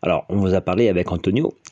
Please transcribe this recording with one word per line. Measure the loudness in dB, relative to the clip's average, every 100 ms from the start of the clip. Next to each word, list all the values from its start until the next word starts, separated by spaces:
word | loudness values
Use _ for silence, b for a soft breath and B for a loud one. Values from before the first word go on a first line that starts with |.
alors, | -2 -2 0
on | 0
vous | 2
a | 0
parlé | 0 0 2
avec | 2 -2
Antonio, | -2 0 0 -2 -4 -12